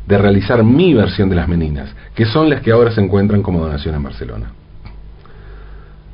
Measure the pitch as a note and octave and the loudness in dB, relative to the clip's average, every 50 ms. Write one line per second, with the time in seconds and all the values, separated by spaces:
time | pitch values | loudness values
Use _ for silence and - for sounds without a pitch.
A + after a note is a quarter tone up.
0 | - - G2+ G2+ G2+ G2 G2 G2 - - B2+ A2+ A2 A2+ B2+ D#3 F#3 F3+ C#3 A2 | -2 0 2 4 4 4 4 2 2 2 2 4 4 6 6 6 4 4 4 4
1 | F#2+ F2 - - G2 F#2+ F#2+ E2+ D#2+ D#2 E2+ E2+ D#2+ D2+ D2+ - - - - - | 2 2 0 0 0 0 0 0 0 0 -2 -2 -2 -2 -4 -6 -8 -12 -14 -18
2 | - - - - A2 G#2+ - D#3 D#3+ D#3 C#3 C3 - A2+ A2+ A#2 A#2+ A2+ A2 A2 | -20 -10 -4 -2 -2 0 2 2 2 2 0 0 0 2 4 4 4 2 2 0
3 | G2 F2+ G2+ G2 G2 G#2 G#2 G2+ F#2+ F#2 F2+ E2 D#2+ D#2 D2 D2 - E2 D2+ D2 | 0 2 2 2 2 2 0 0 0 0 -2 -2 -2 -2 -4 -6 -6 -6 -6 -6
4 | C#2 C2+ - - - A#1+ A1+ A1 A1+ A1 - - - - - - - - - - | -6 -8 -10 -12 -12 -12 -10 -12 -12 -12 -14 -18 -20 -20 -20 -20 -18 -18 -18 -18
5 | - - - - - - - - - - - - - - - - - - - - | -20 -20 -20 -20 -20 -20 -20 -20 -20 -20 -20 -20 -20 -20 -20 -20 -20 -20 -20 -20
6 | - - | -20 -20